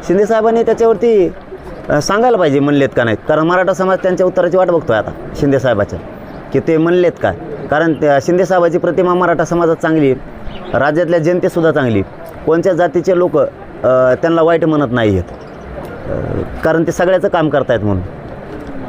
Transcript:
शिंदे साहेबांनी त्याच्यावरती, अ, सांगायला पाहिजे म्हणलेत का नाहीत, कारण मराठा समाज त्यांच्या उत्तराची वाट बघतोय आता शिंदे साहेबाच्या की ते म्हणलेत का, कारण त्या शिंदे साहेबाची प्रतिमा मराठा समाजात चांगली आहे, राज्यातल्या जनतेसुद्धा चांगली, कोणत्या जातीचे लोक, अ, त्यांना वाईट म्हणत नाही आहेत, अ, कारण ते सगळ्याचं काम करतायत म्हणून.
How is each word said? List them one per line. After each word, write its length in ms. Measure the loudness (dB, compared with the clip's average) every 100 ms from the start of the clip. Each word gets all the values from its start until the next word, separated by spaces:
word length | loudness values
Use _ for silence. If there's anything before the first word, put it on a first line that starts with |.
| 0
शिंदे 180 | 0 2
साहेबांनी 380 | 2 2 2
त्याच्यावरती, 680 | 2 2 2 4 4 4 2 -2 -16 -16 -16 -16 -2
अ, 120 | -2
सांगायला 360 | 0 2 2 4
पाहिजे 220 | 2 2
म्हणलेत 300 | 2 2 2 0
का 80 |
नाहीत, 140 | 0 -2 0
कारण 200 | 0 2
मराठा 260 | 2 0
समाज 240 | 0 0 0
त्यांच्या 240 | 0 0 0
उत्तराची 300 | 2 0 2
वाट 100 | 2
बघतोय 300 | 0 2 0
आता 140 | 0 -8 -12 -2
शिंदे 240 | 0 2
साहेबाच्या 400 | 2 0 -2 -4 -12 -16 -16 -16 -4
की 60 | -4
ते 180 | 0 2
म्हणलेत 340 | 2 2 2 0
का, 100 | -4 -4 -10 -10 -4
कारण 220 | 0 0
त्या 260 | 0 2 2
शिंदे 240 | 2 0 2
साहेबाची 320 | 2 2 2
प्रतिमा 360 | 0 0 2
मराठा 320 | 2 2 0 0
समाजात 300 | 0 0 0
चांगली 360 | 0 2 2
आहे, 640 | 0 -4 -12 -12 -12 -4 0
राज्यातल्या 420 | 0 0 0 2
जनतेसुद्धा 520 | 2 0 0 0 2
चांगली, 300 | 2 2 0 -2 -8 -16 -8 0
कोणत्या 280 | 0 2
जातीचे 440 | 2 2 0 2 2
लोक, 200 | 2 2
अ, 100 | 0 -2 -18 -4 2 4 4 2
त्यांना 200 | 2 2
वाईट 240 | 2 2 2
म्हणत 260 | 2 0
नाही 260 | 2 2 0
आहेत, 120 | -2 -12 -16 -16 -14 -14 -12 -12 -8
अ, 320 | -6 -4 -6 -6 -4
कारण 200 | -2 0
ते 80 | 0
सगळ्याचं 360 | 0 2 2 2
काम 220 | 0 0
करतायत 300 | 0 0 0
म्हणून. 240 | 0 -2 -4 -12 -14 -16 -14 -14 -12 -12